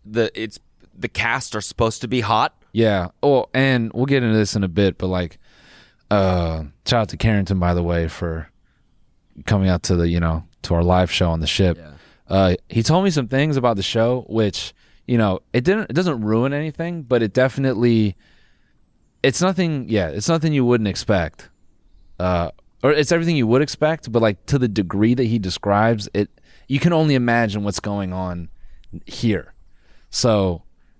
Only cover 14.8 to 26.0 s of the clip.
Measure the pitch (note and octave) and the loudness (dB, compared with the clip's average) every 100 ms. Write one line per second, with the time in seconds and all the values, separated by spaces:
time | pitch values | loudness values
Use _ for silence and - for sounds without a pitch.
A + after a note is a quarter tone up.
14.8 | _ _ - A#2+ G#2+ F#2 - B2+ B2+ G#3 | _ _ -2 2 2 0 -2 -2 0 0
15.8 | - C#3 F3+ B2+ G#2+ A2 B2+ C#3+ D#3 - | -2 -2 -2 -2 0 0 0 -2 -6 -8
16.8 | E3+ E3+ B2+ B2 A2+ B2+ C3 - C3+ G#2+ | -8 -8 -2 0 0 2 0 0 -2 2
17.8 | A#2+ A#2 G#2+ - _ _ _ _ _ _ | 2 4 2 -2 _ _ _ _ _ _
18.8 | _ _ _ _ C3+ - F3+ F3+ F3 D3 | _ _ _ _ -2 0 0 0 -2 -2
19.8 | A#2 G#2+ E2+ D#2+ G#2 E3 D#3 D3 A#2+ B2 | -2 -2 -2 -4 -2 0 0 0 2 2
20.8 | G#2 F2+ - G2 D#2+ - - _ _ _ | 0 -2 0 0 -2 -8 -20 _ _ _
21.8 | _ - - - F2+ F2+ E2+ - _ _ | _ -20 -16 -6 -2 -2 -2 -8 _ _
22.8 | C3 D3+ D3 E3+ E3 D#3+ A2+ B2+ D3 - | 0 2 2 0 0 0 2 2 2 -2
23.8 | D#3 D#3+ - A#2 A2+ G2 - C#3+ B2 G#2 | -2 -2 -2 0 0 0 -2 -2 0 -2
24.8 | F2+ G2 A2 B2 A#2+ A2+ F#2 - G#2 G2+ | -2 2 2 2 0 -2 -4 -4 0 2
25.8 | A2+ A2+ | 2 0